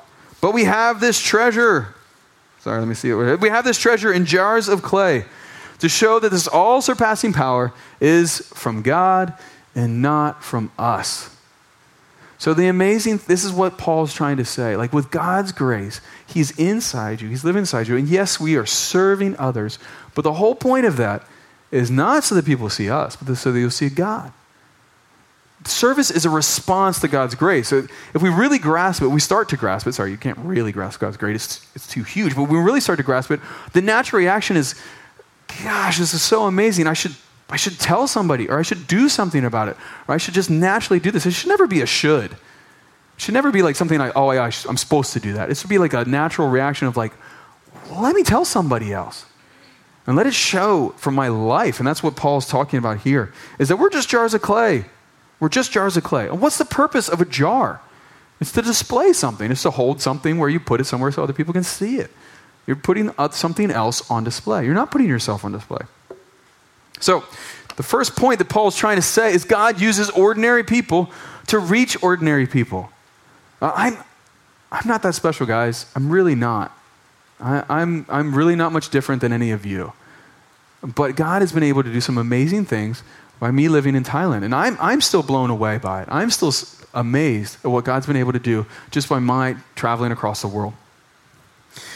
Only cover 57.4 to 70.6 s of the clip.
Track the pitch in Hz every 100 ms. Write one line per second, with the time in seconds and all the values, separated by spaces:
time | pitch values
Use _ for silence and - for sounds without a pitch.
57.4 | 156 254 165 - - - - - _ -
58.4 | 131 240 233 226 - 247 381 339 127 104
59.4 | 107 135 165 135 123 139 135 131 160 165
60.4 | 143 165 - 120 131 123 135 139 139 139
61.4 | 156 180 175 - 208 262 - - - -
62.4 | - _ - 135 - 208 214 - 147 -
63.4 | 170 170 208 117 110 - - 117 113 -
64.4 | 208 208 127 185 285 294 214 120 - 104
65.4 | 101 98 - - - _ - - _ _
66.4 | _ _ _ _ _ - - 175 - -
67.4 | - - - - 135 247 254 - 254 226
68.4 | - 214 208 - 214 196 - 220 226 180
69.4 | - 214 220 190 220 202 208 185 202 220
70.4 | 233 240